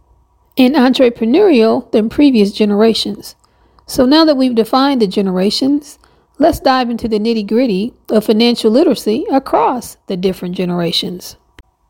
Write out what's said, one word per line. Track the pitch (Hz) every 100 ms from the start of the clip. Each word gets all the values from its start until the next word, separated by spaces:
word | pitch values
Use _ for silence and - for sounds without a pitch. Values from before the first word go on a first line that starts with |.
| _ _ _ _ _ -
and | 254 302
entrepreneurial | 254 254 247 240 226 294 415 262 226 240 -
than | 240 220
previous | - 294 240 202
generations. | - 208 208 226 214 208 202 - - _ _ _ _ -
So | - 254
now | 302 320
that | 269
we've | 262 226
defined | 220 262 277 269
the | 202
generations, | 208 196 185 196 - 269 285 - - _ _ _ -
let's | 311 -
dive | 277 262 240
into | 233 233
the | 214
nitty-gritty | 220 226 202 220 262 185 240 - -
of | 214 208
financial | 214 240 240 220
literacy | 233 349 185 - 226 392
across | 269 - - 440 247 - - -
the | 190
different | 190 180 180 185
generations. | 180 175 170 - 196 180 - - _ _ - _